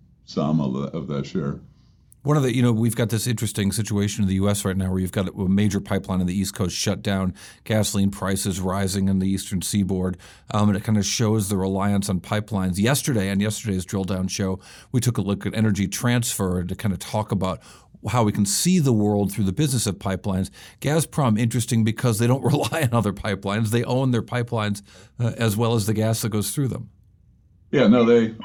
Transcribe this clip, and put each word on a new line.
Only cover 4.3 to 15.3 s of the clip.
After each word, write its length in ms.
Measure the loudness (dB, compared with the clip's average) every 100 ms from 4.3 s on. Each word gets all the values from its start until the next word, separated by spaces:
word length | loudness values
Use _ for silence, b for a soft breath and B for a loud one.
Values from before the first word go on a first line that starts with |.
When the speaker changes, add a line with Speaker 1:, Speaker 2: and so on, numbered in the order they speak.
| 2
Speaker 2:
U 120 | 2
S 160 | 0
right 140 | 0 0
now 140 | 0
where 80 | 0
you've 120 | -2
got 160 | -2 -4
a 220 | -2 2
major 300 | 4 4 0
pipeline 420 | -2 -4 -2 -2
on 60 | 0
the 100 | 0
East 160 | -2
Coast 220 | -2 -4 -2
shut 260 | -2 -2
down, 320 | -2 -2 -2 -4 B B
gasoline 480 | -2 0 0 2 0
prices 480 | 0 -4 -2 -2 -2
rising 480 | -2 0 -2 0 0
in 100 | 2
the 100 | 0
Eastern 360 | -2 -4 -6
Seaboard, 540 | -2 0 0 0 -2 -6 B B B
um, 180 | 0 2
and 80 | 2
it 60 |
kind 160 | 2 0
of 60 | 0
shows 440 | 0 0 2 0
the 80 | 0
reliance 520 | 0 0 2 0 0
on 100 | -2
pipelines. 580 | -2 -4 -2 -2 -2 0
Yesterday, 540 | 0 0 0 0 0
on 80 | 0
yesterday's 460 | 0 -2 -4 -4 -2
Drill 180 | -4
Down 240 | -4 -2 -4
show, 320 | -2 -2 -4 B B B
we 100 | 0
took 160 | 0 0
a 40 |
look 260 | -2